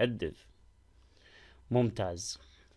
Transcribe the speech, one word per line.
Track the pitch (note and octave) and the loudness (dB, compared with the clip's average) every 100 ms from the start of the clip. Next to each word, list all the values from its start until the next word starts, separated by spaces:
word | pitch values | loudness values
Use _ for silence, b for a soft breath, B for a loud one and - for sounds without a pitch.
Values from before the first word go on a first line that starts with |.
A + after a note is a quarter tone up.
الديف. | A#2+ A2 D#2+ - - - - - _ - b b b b b b b | 0 0 -6 -8 -18 -20 -20 -20 _ -20 b b b b b b b
ممتاز. | B2 A#2+ G#2+ F#2 F2 - - b b b | 2 2 2 -4 -4 -8 -12 b b b